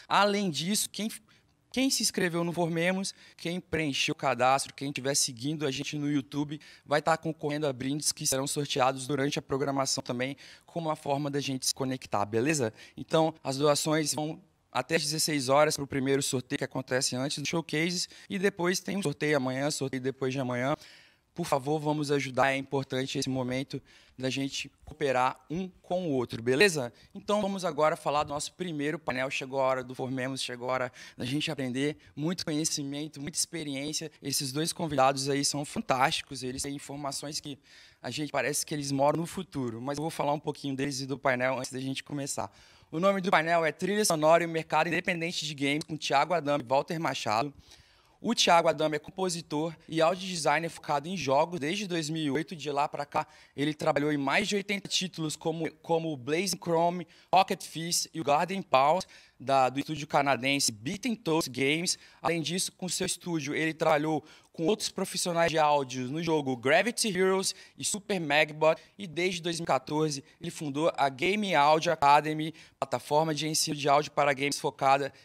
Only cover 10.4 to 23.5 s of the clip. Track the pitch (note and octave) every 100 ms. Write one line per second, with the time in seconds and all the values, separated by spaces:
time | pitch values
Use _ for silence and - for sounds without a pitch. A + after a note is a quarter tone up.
10.4 | - - - F3 D#3+ D3+ - C#3 D3 C#3+
11.4 | C3 C3 - - C3 C3 - G#2 G#2 A2+
12.4 | C3+ D#3 A2+ - - - C#3 D#3+ D#3+ D#3+
13.4 | C#3 C3+ D3+ C#3+ E3 D#3 D3 B2 D3+ E3
14.4 | _ _ _ - C3 E3 D3 D#3 - D3
15.4 | B2 C3+ D3+ D3+ C#3+ C#3 C3+ C#3 C#3 B2+
16.4 | - C#3 C3+ C3 C3 B2+ - B2+ C#3 D3+
17.4 | C#3+ E3+ - D3+ E3+ F3+ - - - G3+
18.4 | G3 F#3+ F3 F#3 - F#3+ F#3 C#3+ D3 D3
19.4 | C3 B2+ C#3+ D3+ C3+ C3 C3 B2+ C3 C3
20.4 | B2+ B2 B2+ D#3 - - - _ _ -
21.4 | E3+ C#3+ C3 D#3 D3+ D3+ C#3+ C#3+ C3+ B2+
22.4 | C3 C3+ C3+ C#3 C3+ C3 C3+ C#3+ C3+ C3
23.4 | B2